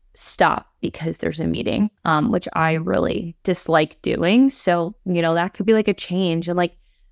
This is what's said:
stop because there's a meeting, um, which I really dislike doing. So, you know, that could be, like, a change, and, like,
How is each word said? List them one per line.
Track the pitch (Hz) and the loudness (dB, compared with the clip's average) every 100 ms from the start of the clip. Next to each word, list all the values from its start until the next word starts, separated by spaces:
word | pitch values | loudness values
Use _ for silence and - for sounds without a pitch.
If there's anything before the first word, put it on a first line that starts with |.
| _ | _
stop | - - - 170 - - _ | -12 -6 2 2 0 -6 _
because | 180 - 165 165 | -8 -6 -8 -4
there's | 165 156 | -6 -4
a | 165 | -4
meeting, | 165 - - 208 - | -2 -2 0 -2 -2
um, | 170 151 - | -2 0 2
which | 175 - | 0 -2
I | - 160 | -2 0
really | 160 175 190 - - 170 - | 0 0 0 0 -2 -8 -6
dislike | - 175 - 160 156 _ | -4 -4 2 2 2 _
doing. | - 113 170 233 269 | -4 -2 2 4 4
So, | - - 175 170 - 190 | 2 0 0 0 -6 -4
you | 170 | 0
know, | 165 165 | 2 0
that | 180 | -2
could | - 196 | -2 2
be, | |
like, | 220 214 | 2 2
a | |
change, | 202 - 180 185 165 170 | -2 -2 -2 0 0 -2
and, | 175 | 0
like, | 175 - _ _ _ | -2 -4 _ _ _